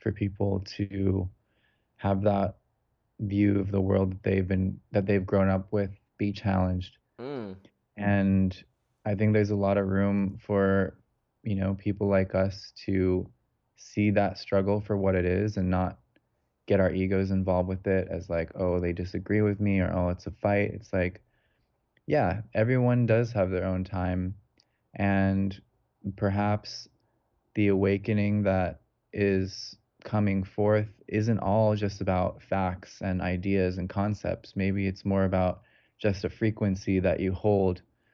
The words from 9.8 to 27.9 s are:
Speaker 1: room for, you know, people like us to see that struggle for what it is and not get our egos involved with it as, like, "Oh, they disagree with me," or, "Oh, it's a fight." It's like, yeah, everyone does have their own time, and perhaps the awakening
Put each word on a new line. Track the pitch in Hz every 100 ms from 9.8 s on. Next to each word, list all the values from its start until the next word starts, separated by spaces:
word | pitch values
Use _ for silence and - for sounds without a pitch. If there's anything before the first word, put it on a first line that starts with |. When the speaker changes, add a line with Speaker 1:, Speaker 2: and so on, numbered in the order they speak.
| 98
Speaker 1:
room | 98 98 101 95 -
for, | - 101 98 98 92 - _ _ _ _
you | -
know, | 98 98
people | 98 104 98 101
like | 98 95
us | 95 95 - - - -
to | 95 92 90 - - _ _ _ _
see | - - 104
that | 101 98 -
struggle | - 98 95 104
for | 104 101
what | 95
it | 92
is | 90 92 107 98
and | 92
not | 92 90 - _ _ _ _ _ _ -
get | 98
our | 92
egos | 92 95 95 95
involved | 95 92 90 92
with | 95 101
it | 95 90
as, | 85 87
like, | 85 82 -
"Oh, | 90 90
they | 90
disagree | 85 90 87 92 104
with | 104 98
me," | 104 98
or, | 87
"Oh, | 87 90
it's | 90 95
a |
fight." | 98 104 101 101
It's | 104 -
like, | 95 87 92 _ _ _ _ _ _ _ _ -
yeah, | 147 95 101 107
everyone | 104 113 127 123 123 117
does | 113 117
have | 110 92
their | 92
own | 92 92
time, | 92 92 90 92 92 95 _ _ _ _ _
and | - 98 98 95 98 98 95 - _ _ _ 101 98
perhaps | 101 101 104 104 - - - _ _ _ _ _ _
the | - 101
awakening | 98 98